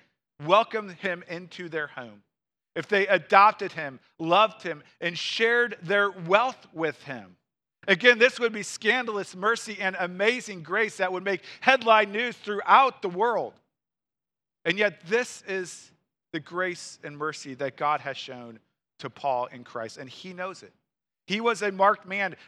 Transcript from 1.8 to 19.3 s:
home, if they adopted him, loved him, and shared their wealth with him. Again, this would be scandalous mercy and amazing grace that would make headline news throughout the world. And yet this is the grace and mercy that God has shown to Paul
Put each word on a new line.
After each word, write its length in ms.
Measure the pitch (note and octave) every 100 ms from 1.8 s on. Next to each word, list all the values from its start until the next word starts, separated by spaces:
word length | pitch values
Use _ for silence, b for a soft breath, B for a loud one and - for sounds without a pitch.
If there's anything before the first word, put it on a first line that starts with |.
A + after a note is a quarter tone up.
| D3
home, 360 | - A#2 G#2 _ _ _ _ _ -
if 120 | D3+
they 180 | G3+ G3
adopted 680 | F#3 D3 G3 G#3 G#3 F#3+
him, 280 | E3 D3 B2+ b b
loved 460 | E3 F#3 G#3+ -
him, 180 | F3+ D3+ - b
and 160 | E3+ E3
shared 600 | - - A3+ A#3+ A#3+ G3+
their 260 | E3 G3+ G3+
wealth 580 | F#3 E3 G3+ B3+ - -
with 260 | E3 D#3+ -
him. 320 | C#3+ B2 F#2 _ _ _ _ _ -
Again, 300 | F3+ B3 A#3
this 220 | A#3+ -
would 140 | A#3
be 100 | A3
scandalous 720 | G3 - G#3+ B3+ A3+ G#3 F#3 F#3
mercy 420 | G#3 A3+ - G3
and 160 | F#3+ F#3+
amazing 640 | F3+ F3+ G#3+ B3 G#3+ F#3
grace 340 | D3+ G3 A3 -
that 160 | F#3
would 100 | F#3
make 200 | F#3+ F#3+ - B
headline 520 | - C4 A3+ A3 G3+
news 240 | G#3 B3 G#3
throughout 680 | - G3+ E3+ G#3+ C4 -
the 60 | F#3+
world. 440 | F3+ A#3 G#3 A#2 - _ _ _ _ _ _ _ _ _ _
And 160 | E3 F#3+
yet 260 | G#3 D3+ E3
this 380 | A3+ B3 - -
is 440 | F#3+ F3 - - _ _ _ _
the 60 | D#3+
grace 580 | - F3 F#3 E3+ - -
and 120 | D#3 D3
mercy 380 | D3+ C#3+ C#3+ B2+
that 220 | C#3 -
God 240 | D3 D3
has 160 | C#3 C3
shown 400 | - B2+ A#2 A2 _ _ _ -
to 120 | C3+
Paul 340 | - C#3+